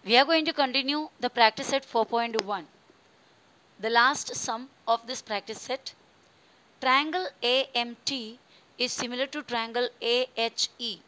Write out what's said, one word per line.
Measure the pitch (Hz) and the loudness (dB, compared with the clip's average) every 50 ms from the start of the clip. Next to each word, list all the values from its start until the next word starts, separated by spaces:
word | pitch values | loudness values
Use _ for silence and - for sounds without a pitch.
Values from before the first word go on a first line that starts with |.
| - | 2
We | 185 226 240 | 6 6 6
are | 277 | 6
going | 269 330 320 311 | 6 4 2 2
to | 320 | 0
continue | 320 - 277 254 247 277 262 269 294 302 302 - _ - | 0 0 0 2 2 0 0 0 -2 -2 -4 -6 _ -4
the | - 240 | -4 -4
practice | - 294 233 220 - - 180 - | 4 6 6 6 6 2 -4 -2
set | 277 269 269 | -2 -2 -2
four | - - 233 220 | 0 0 0 0
point | - 240 233 233 233 226 220 196 | 2 0 -2 -2 -2 -4 -4 -4
one. | 196 208 185 156 - _ _ _ _ _ _ _ _ _ _ _ _ _ _ _ _ _ _ _ _ _ - | -4 -6 -8 -8 -14 _ _ _ _ _ _ _ _ _ _ _ _ _ _ _ _ _ _ _ _ _ -6
The | 196 220 | -4 2
last | 233 233 240 262 294 - - - - | 4 6 6 6 2 0 -6 -8 -8
sum | - - - 226 226 254 262 _ _ _ | -6 -6 -6 -6 -6 -8 -14 _ _ _
of | - 233 226 - | 0 0 0 0
this | 226 254 247 | -10 -12 -12
practice | - - 214 202 - - 220 - - - | -8 -6 -6 -6 -6 -8 -14 -12 -8 -8
set. | 254 262 - - - _ _ _ _ _ _ _ _ _ _ _ _ _ _ _ _ _ | -8 -8 -8 -16 -18 _ _ _ _ _ _ _ _ _ _ _ _ _ _ _ _ _
Triangle | - 254 254 269 294 311 339 370 370 - - _ | 0 2 2 2 2 0 -4 -4 -4 -6 -8 _
A | - 240 247 262 262 - - | 0 2 2 2 0 -2 -2
M | 240 240 240 233 _ _ | -4 -4 -4 -8 _ _
T | - 277 262 226 220 233 254 _ _ - - _ _ _ | -6 -6 -4 -8 -10 -14 -18 _ _ -20 -20 _ _ _
is | - 247 240 | -6 -4 -4
similar | - - 254 233 247 247 269 269 | -4 -6 -6 -6 -4 -4 -4 -4
to | - 302 | -4 -10
triangle | 277 - 240 233 226 226 226 247 247 247 - _ | -6 -4 -4 -4 -4 -2 -2 -2 -2 -2 -4 _
A | - 226 240 247 254 - _ | -2 0 0 0 0 -2 _
H | - 226 226 226 - - - _ - | -4 -4 -2 -2 -4 -4 -4 _ -10
E. | 240 226 196 165 _ | -10 -10 -10 -12 _